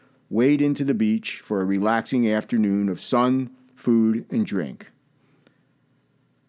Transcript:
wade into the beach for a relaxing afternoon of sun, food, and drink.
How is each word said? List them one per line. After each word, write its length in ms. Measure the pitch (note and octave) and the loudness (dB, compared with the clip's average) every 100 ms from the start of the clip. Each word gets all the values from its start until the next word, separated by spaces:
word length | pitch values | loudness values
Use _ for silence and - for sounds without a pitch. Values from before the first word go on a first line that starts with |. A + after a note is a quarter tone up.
| _ _ - | _ _ -4
wade 320 | G#2 C3 D3 | 2 2 4
into 220 | D3 C#3+ | 2 0
the 80 | C#3 | 0
beach 460 | A2 G#2+ A2 - - | 0 0 0 -4 -12
for 220 | - G2+ | -4 -2
a 40 | |
relaxing 640 | F#2+ G2 G#2+ A2+ A2+ B2+ A2+ | 0 0 0 0 0 0 2
afternoon 600 | G#2+ G#2+ A#2 G#2 G2+ G2+ | 0 0 0 2 2 0
of 120 | F2 | -4
sun, 520 | - B2 B2+ C3 B2 - _ - | -2 0 2 0 -4 -12 _ -6
food, 500 | - A2+ A2+ A2+ - | 0 2 2 0 -4
and 160 | A#2 | -4
drink. 460 | G2 G2 C#2+ - - _ _ _ _ _ _ _ _ _ _ _ _ _ _ _ | -2 -4 -6 -10 -20 _ _ _ _ _ _ _ _ _ _ _ _ _ _ _